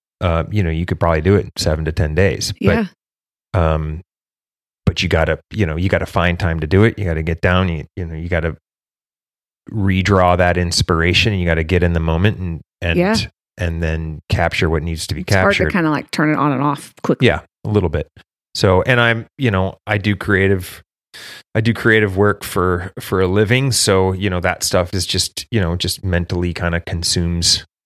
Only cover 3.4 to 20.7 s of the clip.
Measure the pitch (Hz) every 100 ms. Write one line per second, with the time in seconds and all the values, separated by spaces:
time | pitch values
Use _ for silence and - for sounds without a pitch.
3.4 | _ 101 80 78 78 80 - _ _ _
4.4 | _ _ _ _ - - 90 82 80 78
5.4 | _ - 90 78 92 85 76 95 87 87
6.4 | 87 80 78 92 110 - 95 80 80 82
7.4 | 90 90 92 82 76 - 85 78 87 87
8.4 | 82 - _ _ _ _ _ _ _ _
9.4 | _ _ - 110 98 92 95 98 90 87
10.4 | 87 87 87 - - 85 82 - 117 98
11.4 | 87 80 78 90 87 85 80 82 101 -
12.4 | 90 82 - _ 87 85 180 220 - -
13.4 | _ - 87 82 82 80 80 78 - -
14.4 | 85 - 87 80 80 80 - 78 90 98
15.4 | 95 101 78 185 160 147 - - 151 151
16.4 | 147 131 147 147 - - - 156 120 76
17.4 | - _ - 104 90 78 - _ _ _
18.4 | _ - 104 92 92 123 117 117 113 -
19.4 | 127 95 92 - - 104 101 98 - 95
20.4 | 98 98 90